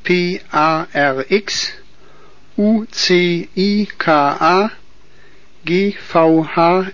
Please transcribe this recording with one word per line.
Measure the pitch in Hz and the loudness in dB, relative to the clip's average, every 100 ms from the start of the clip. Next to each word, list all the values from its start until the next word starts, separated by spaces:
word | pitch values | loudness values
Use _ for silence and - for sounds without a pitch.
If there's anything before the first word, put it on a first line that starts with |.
P | - 180 175 190 - | -2 0 0 -4 -4
A | 151 156 160 - | 0 0 0 -2
R | 147 143 135 131 | 0 0 0 0
X, | 202 - - - - - - - - - - - - | -2 -2 -8 -8 -10 -18 -20 -20 -20 -20 -20 -10 -2
U | 208 220 220 | 0 0 -2
C | - - 180 175 170 - - | -4 0 2 2 -2 -4 -2
I | 202 208 202 - | 0 0 -2 -4
K | - 151 143 - | 0 2 2 2
A, | 160 180 220 - - - - - - - - - | 2 2 0 -6 -20 -20 -20 -20 -20 -20 -20 -12
G | 156 180 202 | -2 0 0
V | - - 170 165 160 | -4 -2 2 4 4
H | 151 - 170 185 190 | 2 2 2 2 -2